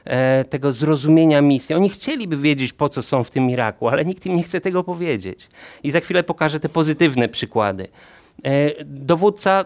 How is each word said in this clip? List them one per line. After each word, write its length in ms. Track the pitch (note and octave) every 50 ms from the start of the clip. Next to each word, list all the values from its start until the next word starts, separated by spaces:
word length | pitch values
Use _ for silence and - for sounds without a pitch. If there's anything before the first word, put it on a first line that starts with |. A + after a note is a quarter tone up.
| _
e, 400 | - B2+ B2+ C3 C3 C3+ C3+ C3
tego 280 | - - C#3 C3+ C#3+
zrozumienia 680 | C3 A2+ D3 D3+ D#3 C#3 C3 D3+ D#3+ E3 D#3+ D#3+ D3+ C#3+
misji. 340 | C#3+ C#3+ C#3 C3 - - D#3
Oni 140 | E3+ G3 G3+
chcieliby 480 | G3+ - - - D#4 C4+ A3+ F3+ D#3
wiedzieć, 360 | C#3+ C#3 D3+ D3 C3+ C3 A#2+
po 160 | - - D3+ C#3
co 140 | - C#3
są 220 | A#2 - - C3 A#2
w 60 | -
tym 200 | - C#3 C3 B2+
Iraku, 380 | B2 B2 A#2+ A2 G2+ - A2+ A#2
ale 160 | A#2 - D#3
nikt 220 | E3+ F#3 F#3 -
im 80 | F#3 F3+
nie 80 | E3+
chce 180 | E3+ E3+ - F3+
tego 240 | - G3 F3+ F3+ F3
powiedzieć. 640 | F3+ F3+ E3+ F3 E3+ C3+ G#2 F2+ F#2 - - - _ _ - - - - -
I 80 | - C#3+
za 100 | C#3+ D#3+
chwilę 220 | - - - F3+
pokażę 380 | E3+ - E3 - D#3+ D#3 D3+ D3+
te 80 | - D3+
pozytywne 600 | - E3 D#3 D#3 D3+ D#3 E3+ D#3 C3 B2 A#2+ A#2
przykłady. 600 | A#2 - - - - A#2 G#2+ G2+ F#2+ F#2+ F#2 - _ - - - - - _ _ _ - -
E, 400 | C3+ C3+ C#3+ C#3+ D3 D3 - C#3+
dowódca, 800 | C#3+ C#3 C#3 C#3 C3 E3+ D#3+ F#3 G#3 G3+ - - G3 F#3+ G3 F#3